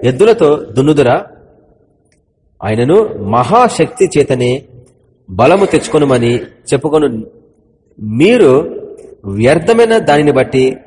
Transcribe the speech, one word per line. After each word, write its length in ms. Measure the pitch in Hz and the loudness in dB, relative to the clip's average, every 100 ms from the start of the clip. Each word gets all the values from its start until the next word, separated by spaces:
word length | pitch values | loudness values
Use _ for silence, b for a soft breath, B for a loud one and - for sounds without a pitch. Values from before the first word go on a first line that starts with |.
ఎద్దులతో 520 | 120 131 214 220 156 147 | -4 2 2 4 2 0
దున్నుదురా? 680 | - 107 139 147 131 139 - - _ _ _ _ _ _ _ _ _ _ _ _ | -4 -2 0 2 2 0 -4 -20 _ _ _ _ _ _ _ _ _ _ _ _
ఆయనను 600 | 104 110 123 190 214 - 98 | -6 -2 2 2 0 -6 -4
మహాశక్తి 800 | 113 123 226 247 - 156 - 185 151 | -2 0 2 2 0 -4 0 -2 0
చేతనే 480 | 135 127 123 131 - - _ _ _ _ _ | 0 0 -2 -4 -8 -20 _ _ _ _ _
బలము 360 | 92 - 190 196 | 0 2 2 2
తెచ్చుకొనుమని 720 | 156 - 156 147 123 117 120 | -2 -2 -2 0 0 0 -4
చెప్పుకొను 840 | - _ - 135 156 156 143 113 110 _ _ _ _ _ _ - | -8 _ -6 -4 -2 -2 -2 -4 -12 _ _ _ _ _ _ -16
మీరు 800 | 107 113 175 247 160 131 165 - - - - - 101 | -8 0 2 4 4 2 0 -10 -16 -20 -20 -18 -10
వ్యర్థమైన 720 | 98 120 160 165 226 226 220 | -2 0 0 0 2 2 2
దానిని 340 | 151 147 147 | 2 2 2
బట్టి 460 | 131 127 135 131 127 | 0 0 0 -2 -4